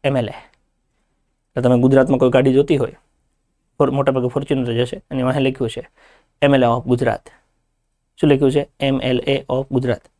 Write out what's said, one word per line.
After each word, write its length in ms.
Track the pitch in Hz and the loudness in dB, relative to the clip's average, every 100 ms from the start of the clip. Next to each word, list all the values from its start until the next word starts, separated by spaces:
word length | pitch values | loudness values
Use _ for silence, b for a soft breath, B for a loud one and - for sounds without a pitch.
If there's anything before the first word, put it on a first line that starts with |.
એમ 120 | 139 135 | -4 -2
એલ 120 | 110 | -4
એ. 20 | |
એટલે 1300 | - - _ _ _ _ _ _ _ _ _ _ - | -10 -20 _ _ _ _ _ _ _ _ _ _ -2
તમે 160 | 123 123 | 0 4
ગુજરાતમાં 380 | 127 135 127 131 | 4 4 4 2
કોઈ 120 | 127 | 2
ગાડી 220 | 127 127 | 4 4
જોતી 240 | 131 143 147 | 2 2 0
હોય, 200 | 113 - _ _ _ _ _ _ _ - | -2 -10 _ _ _ _ _ _ _ -2
ફોર-, 120 | 131 | 0
મોટાભાગે 360 | 139 139 131 127 | 0 -2 -2 -2
Fortuner 380 | 147 143 135 | -4 -4 -2
જ 160 | 120 117 | -2 -2
હશે, 220 | 123 - - | -4 -6 -10
એની 120 | 135 | -4
વાંહે 180 | 127 139 | -2 0
લખ્યું 300 | 131 131 117 | -2 -2 -6
છે 200 | - - _ b b b _ | -8 -16 _ b b b _
એમ 120 | 143 | 2
એલ 100 | 139 | 4
એ 20 | 120 | 2
of 160 | 117 | 0
ગુજરાત. 400 | 123 123 123 - - _ _ _ _ _ _ _ _ _ | 0 -2 0 -4 -8 _ _ _ _ _ _ _ _ _
શું 100 | 151 | 2
લખ્યું 220 | 135 135 | 2 2
છે? 160 | 135 139 - | 0 -4 -6
એમ 200 | 139 135 | -4 -2
એલ 180 | 127 127 | -2 -4
એ 220 | - 139 | -2 -4
of 240 | - 131 135 | -4 -6 -4
ગુજરાત. 280 | 127 127 104 _ | -4 -2 -6 _